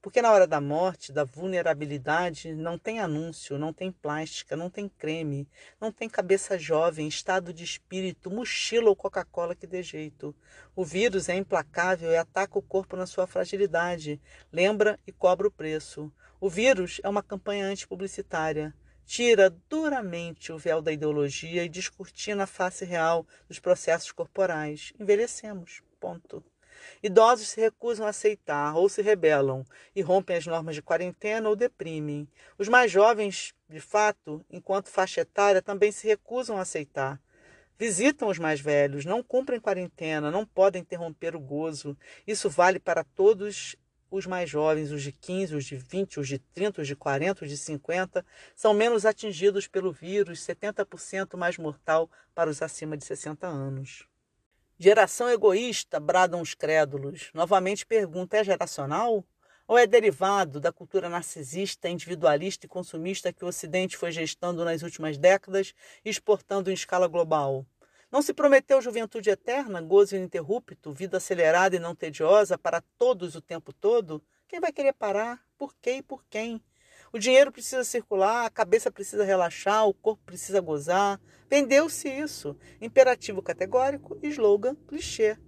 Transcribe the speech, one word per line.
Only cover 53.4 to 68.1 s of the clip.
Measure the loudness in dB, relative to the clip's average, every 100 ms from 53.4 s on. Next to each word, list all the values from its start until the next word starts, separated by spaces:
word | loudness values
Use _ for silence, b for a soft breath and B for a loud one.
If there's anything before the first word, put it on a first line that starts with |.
| -8
anos. | -8 -8 -8 -12 -16 -20 _ _ _ _ _ _ _
"Geração | 6 8 6 2 0
egoísta", | 6 6 4 0 -4 -6 -4
bradam | 2 4 4 0
os | -8 -6
crédulos. | 0 2 2 -2 -8 -12 -12
Novamente | -4 2 4 2 -4 0
pergunta: | 0 0 -6 -2 0
é | 2
geracional? | 0 -2 -6 -4 -2 0 -2 -4 _ b b 4
Ou | 6
é | 8
derivado | 6 4 2 0 2 0 -2
da | -4
cultura | -4 -4 -4 -2
narcisista, | -8 -8 -12 -10 -6 -6 -6 -6
individualista | -8 -8 2 4 4 0 -8 -10
e |
consumista | -12 -10 -8 -6 -4 -6
que | -6
o | -10
Ocidente | -8 -4 -2 -2 -4
foi | -6
gestando | -4 -6 -6 -6 -2
nas | -2 -4
últimas | -6 -8 -8 4
décadas | 6 6 2 -2 -2 _ B B -8
e |
exportando | -6 2 0 _ -4 -2
em |
escala | -6 -2 2 2
global? | 2 2 2 0 -4 -8 _ b b
Não | b